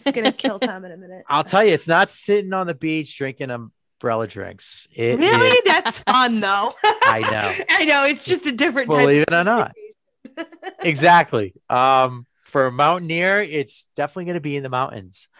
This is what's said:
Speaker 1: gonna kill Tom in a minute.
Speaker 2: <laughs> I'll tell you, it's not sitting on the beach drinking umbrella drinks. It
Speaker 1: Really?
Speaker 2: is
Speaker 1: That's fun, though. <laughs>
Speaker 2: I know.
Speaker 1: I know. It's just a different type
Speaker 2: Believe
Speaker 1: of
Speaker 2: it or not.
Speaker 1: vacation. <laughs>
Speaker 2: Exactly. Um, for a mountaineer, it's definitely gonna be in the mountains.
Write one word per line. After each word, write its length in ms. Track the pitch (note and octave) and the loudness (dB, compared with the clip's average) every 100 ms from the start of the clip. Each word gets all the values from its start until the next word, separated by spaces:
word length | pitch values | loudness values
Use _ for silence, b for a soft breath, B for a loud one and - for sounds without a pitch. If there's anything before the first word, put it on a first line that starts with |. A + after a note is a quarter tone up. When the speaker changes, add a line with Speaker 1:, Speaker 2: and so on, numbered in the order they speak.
Speaker 1:
gonna 280 | C#4 C#4 A3 | -4 -2 -2
kill 260 | - C4+ G3+ | -2 -6 -4
Tom 260 | B3 F#3+ | -6 -8
in 80 | F#3 | -14
a 40 | E3+ | -18
minute. 260 | F3+ F#3 - | -20 -16 -4
Speaker 2:
<laughs> 20 | |
I'll 160 | D3 | -2
tell 200 | D#3 F#3+ | 2 4
you, 80 | A3 | 4
it's 160 | D#3 E3 | 2 2
not 220 | E3+ G3 | 2 2
sitting 420 | - - G#3 F#3+ | -2 -2 -2 0
on 140 | F#3+ F3+ | -4 -6
the 80 | |
beach 420 | D3+ D#3+ D#3+ D3 - | -6 -4 -4 -6 -8
drinking 340 | C3+ C3 C3+ | -8 -8 -10
umbrella 760 | A#2+ A2+ _ _ _ A#2+ A2+ G#2+ | -10 -14 _ _ _ -4 -2 -4
drinks. 600 | G2+ F#2 F#2+ - - - | -8 -14 -14 -14 -14 -12
It 240 | - A#2 A#3+ | -4 -2 2
Speaker 1:
Really? 300 | F4+ A4+ B4+ | 4 4 4
Speaker 2:
is 140 | B4 | 4
Speaker 1:
That's 360 | G4 E4 A3+ - | 4 2 0 -4
fun, 400 | - B3+ B3 A3 | 0 2 2 0
though. 340 | G3 G3+ A3 - | 0 -2 -2 -2
<laughs> 60 | |
Speaker 2:
I 360 | G#4+ A4 C5+ - | 0 2 2 2
know. 420 | - - G2+ - - | 0 -2 -2 -4 -2
Speaker 1:
I 140 | F#4+ D#4 | 0 2
know. 180 | C#4+ | 2
It's 220 | C#4 C4+ - | 2 -2 -4
just 180 | F4+ D#4 | -4 -2
a 60 | |
different 380 | A#3 D#4 C4 A#3+ | -2 -2 -2 0
type 100 | D3 | 2
Speaker 2:
Believe 220 | C#3+ D3 | 4 4
Speaker 1:
of 60 | D#3 | 2
Speaker 2:
it 20 | |
or 100 | E3+ | 2
not. 280 | F#3 A#3 - | 2 0 -2
Speaker 1:
vacation. 800 | - - _ _ _ - - E4 - | -8 -20 _ _ _ -18 -14 -14 -14
<laughs> 240 | F#4+ - | -16 -6
Speaker 2:
Exactly. 720 | E3+ C#3+ E3+ E3+ D#3 A#2+ G2 - - | -4 2 6 6 4 -2 -4 -8 -4
Um, 560 | B2 C3 C3 C3 B2 B2 _ | 2 4 4 2 -2 -18 _
for 220 | _ C#3+ C3 | _ 0 0
a 60 | |
mountaineer, 680 | B2 D3+ F3+ E3 E3 F#3 G3+ | 2 2 0 -2 -2 0 0
it's 460 | F3 D3+ C#3 - - - | -2 -4 -6 -10 -12 -8
definitely 300 | D3 F#3 F3 | -6 -6 -8
gonna 140 | F3 | -6
be 160 | D3 C#3+ | -6 -6
in 60 | |
the 60 | C3 | -4
mountains. 600 | B2+ C3+ A2+ F#2 - - | -4 -4 -8 -16 -20 -20